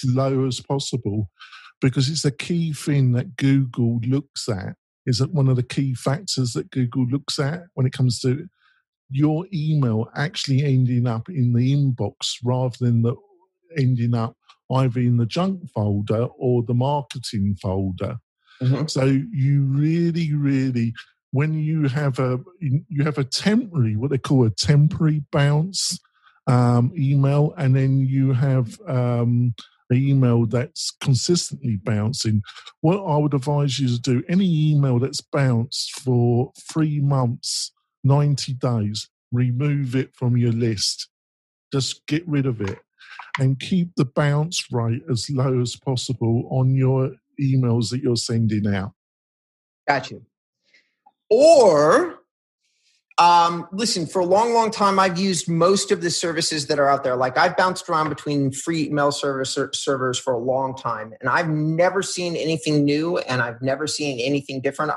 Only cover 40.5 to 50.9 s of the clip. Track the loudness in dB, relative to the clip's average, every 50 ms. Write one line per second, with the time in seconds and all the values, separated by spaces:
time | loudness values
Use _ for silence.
40.5 | 2 0 0 0 -2 -2 -2 -4 -4 -6 -10 -16 _ _ _ _ _ _ _ _
41.5 | _ _ _ -6 -4 -4 -2 -4 -6 -10 -6 -4 -4 -4 -2 -2 -2 0 0 0
42.5 | -2 -4 -4 -6 -6 -8 _ _ _ _ -20 -20 -20 -20 -18 -10 -4 -2 0 0
43.5 | 0 -2 -2 -2 0 0 0 0 -2 -2 -2 -2 0 0 0 0 0 0 -2 -4
44.5 | -4 -8 -8 -4 -4 -2 -2 -2 -2 -4 -4 -4 -6 -4 -4 -4 -2 -2 0 0
45.5 | 0 0 -2 -2 -6 -8 -6 -6 -4 -4 -4 -6 -6 -2 -2 0 0 0 -2 -2
46.5 | -2 0 2 2 2 2 2 2 2 0 0 -2 -6 -12 _ _ _ -4 0 0
47.5 | 2 2 2 2 2 0 0 -2 -4 -2 0 0 0 0 -2 -2 0 0 0 2
48.5 | 0 0 0 0 -2 -2 -4 -6 -10 _ _ _ _ _ _ _ _ _ _ _
49.5 | _ _ _ _ _ _ -2 -2 -2 -2 -2 -8 -14 -18 -20 _ _ _ _ _
50.5 | _ _ _ _ _ _ _ _